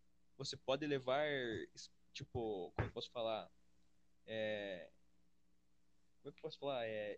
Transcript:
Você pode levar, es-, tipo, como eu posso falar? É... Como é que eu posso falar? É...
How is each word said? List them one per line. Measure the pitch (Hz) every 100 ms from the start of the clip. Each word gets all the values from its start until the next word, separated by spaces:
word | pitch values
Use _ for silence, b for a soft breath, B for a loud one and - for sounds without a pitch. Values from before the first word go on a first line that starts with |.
| - - - -
Você | 135 135
pode | - 139 151
levar, | 139 127 135 151 139 123 98 -
es-, | - - - -
tipo, | - - 127 110 98 82 -
como | 110
eu |
posso | 117 -
falar? | 123 113 110 92 - - - - - - - -
É... | 110 107 107 101 90 78 - - - - - - - - - - - - -
Como | 139
é |
que | -
eu |
posso | 156 -
falar? | 139 131 113
É... | 107 104